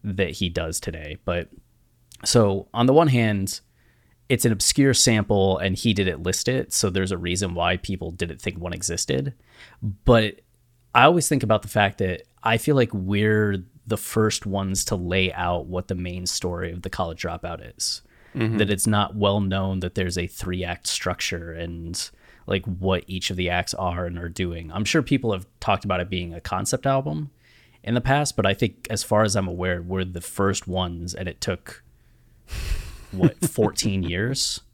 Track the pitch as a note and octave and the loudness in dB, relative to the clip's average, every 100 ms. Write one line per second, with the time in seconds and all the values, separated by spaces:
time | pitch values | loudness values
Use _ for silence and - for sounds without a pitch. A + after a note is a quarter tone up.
0 | G#2 F#2+ F#2 D2+ F2+ E2+ E2+ E2 - D#2+ | -4 -2 -2 0 -4 -2 -4 -4 -6 -10
1 | D2+ D#2 - F2 E2 - _ _ _ _ | -12 -8 -4 -4 -4 -14 _ _ _ _
2 | _ - - B2 G#2 G2 - - B2 C#3+ | _ -10 2 4 4 2 -4 0 6 8
3 | E3 B2 A2+ G#2 F#2+ - _ _ _ _ | 6 4 2 2 -2 -6 _ _ _ _
4 | _ _ _ B2 A#2+ G2+ - - C3+ B2 | _ _ _ 2 2 2 0 4 4 6
5 | - A2 G2+ G#2 F#2+ F#2 F#2+ F#2 A#2 G2+ | 4 4 4 4 4 2 0 0 0 2
6 | F#2+ D#2+ E2+ - - C3 - - G#2 F#2 | 2 0 -2 -2 0 -2 -2 0 0 0
7 | F#2 F#2 F2 F2+ G2 F2 F2 F2+ - F#2+ | 0 -2 -2 -2 -2 0 0 0 -2 -6
8 | E2 F2 F2 D#2+ - F2+ F2 F2 E2+ E2+ | -6 -6 -6 -4 -8 -6 -8 -6 -6 -4
9 | - C3+ C#3 - _ - - - G#2+ G2 | -2 -2 -2 -8 _ -20 -20 -8 -8 -2
10 | - A#2 A2 - _ _ _ _ _ A#2+ | 6 6 6 -4 _ _ _ _ _ 6
11 | C3+ F3 C#3+ C3+ G#2+ G#2+ - A2 G2+ - | 8 6 2 2 4 2 2 2 2 2
12 | F#2+ F2+ - _ A2+ A2+ - C#3 A#2 G2+ | -2 -2 -8 _ 0 2 4 4 2 0
13 | F#2 G2+ G#2+ G#2+ G#2 G2 F2+ - - A2 | 0 2 4 4 2 0 -6 -18 -6 -4
14 | - - A2 - G2+ G2 F#2+ F#2+ - G2+ | -2 2 2 2 -2 -2 0 -2 -2 -2
15 | F2 F#2+ F#2 F#2 F2 F2 D#2 F2+ - F#2 | 0 2 2 0 -2 -2 -2 -6 -4 -6
16 | F2+ F2+ F2+ - F2+ F2 F2+ F2 F2+ - | -6 -6 -6 -4 -4 -6 -6 -8 -10 -6
17 | F2 E2+ F2 E2 F2 E2+ - - - - | -6 -4 -8 -6 -8 -10 -14 -8 -6 -6
18 | _ _ - - A2 A2 G2+ G2 - G#2 | _ _ -12 -4 0 2 2 2 2 2
19 | G2+ G#2 G2+ G2+ G2 F#2+ F#2+ F#2+ F2+ - | 2 2 2 2 2 0 0 -2 -2 -2
20 | F#2 F2 E2+ - F#2 F2+ F2 F2 - - | -2 -2 -6 -6 -6 -4 -4 -6 -6 -4
21 | - F2 - F2 E2+ E2 E2+ E2+ E2+ F2+ | -4 -4 -4 -6 -8 -8 -8 -8 -8 -8
22 | - - - - - F#2+ F#2+ F2+ F#2+ F#2 | -10 -14 -20 -20 -4 -4 -2 -2 0 0
23 | - F#2 - F2+ F2+ F2 E2+ - F#2 F2 | -2 -6 -4 -2 0 0 -2 -2 -2 -2
24 | F2 F2 E2+ E2 F#2 E2+ E2 F2+ G#2 D#3+ | -4 -6 -8 -4 -4 -4 -8 -6 0 0
25 | C3+ C3+ A#2+ G2 F#2+ _ - G2 G2+ F2+ | 2 0 0 -4 -6 _ 0 0 0 -2
26 | F2+ F#2 F2 E2+ - F#2 - - C#3 C3+ | 0 -4 -6 -10 -6 -4 -2 -2 0 0
27 | C#3+ D#3 D3 _ _ _ _ _ - A#2+ | 0 -6 -8 _ _ _ _ _ -2 0
28 | C3 C#3 D3 - G2 G2 A2+ - - G#2+ | 2 2 2 2 2 2 0 -2 -6 -6
29 | - G#2+ G#2+ G2+ F#2+ F2 F#2 F2 F2 F#2+ | 2 4 4 2 -2 -2 -2 -2 -2 -2
30 | F#2 F2 - - G2 F#2+ - F#2 F2+ E2+ | -2 -6 -10 0 0 0 -2 -2 -2 -4
31 | F2 F2+ F2+ D#2+ - F2+ - - - _ | -8 -6 -8 -6 -6 -6 -8 -20 -20 _
32 | _ _ _ _ - - - - - - | _ _ _ _ -12 -8 -2 -4 -4 -14
33 | - F#2 F2 - - - G#2 - A2+ G2 | -12 2 2 2 -2 2 0 0 -2 -2
34 | E2+ F2 A2+ C3 - - _ | -2 -2 -2 -2 -4 -6 _